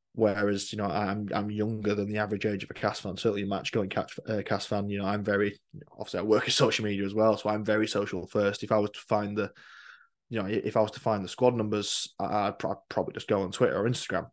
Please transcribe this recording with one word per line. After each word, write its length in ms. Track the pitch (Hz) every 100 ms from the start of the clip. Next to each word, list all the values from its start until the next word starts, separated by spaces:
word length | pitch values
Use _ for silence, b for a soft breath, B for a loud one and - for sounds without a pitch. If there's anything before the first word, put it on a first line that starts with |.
| _ -
Whereas, 540 | 107 98 104 101 -
you 60 | 104
know, 80 | 101
I'm, 420 | 95 98 104 101
I'm 160 | 104 104
younger 440 | 104 107 110 104
than 140 | 104 101
the 80 | 107
average 300 | 104 101 110
age 180 | 98
of 60 | -
a 40 |
Cas 260 | - 104 -
fan, 180 | 101 -
certainly 240 | 113 101
a 40 | 98
match-going 440 | 98 - 117 95
Cas, 280 | 104 - - -
uh, 140 | 107 -
Cas 180 | 98
fan. 240 | - 104 101
You 120 | 101
know, 40 |
I'm 180 | 101 104
very, 380 | 101 101 104 - _ - -
obviously 280 | - - 90
I 20 |
work 240 | 107 104 -
in 60 |
social 340 | - 117 - 104
media 180 | 98
as 80 | 101
well, 240 | 107 110 101
so 140 | 107
I'm 160 | 107 104
very 200 | 107 110
social 400 | 104 101 92 90
first. 360 | 107 101 -
If 100 | 104
I 60 | 107
was 100 | 104
to 80 | -
find 360 | - 107 104 104
the, 140 | 98 B B B B B B _ -
you 100 | 113
know, 80 | 95
if 260 | 110 107
I 60 | 113
was 120 | 107
to 80 | -
find 220 | 113 104
the 60 | 90
squad 260 | - 123
numbers, 600 | 120 107 104 101 - - -
I, 280 | 98 104 101
I'd 120 | -
pro-, 220 | - 98 -
probably 240 | 104 -
just 160 | - -
go 140 | 101
on 100 | 92
Twitter 240 | - 110 90
or 100 | 113
Instagram, 420 | 123 - 90 -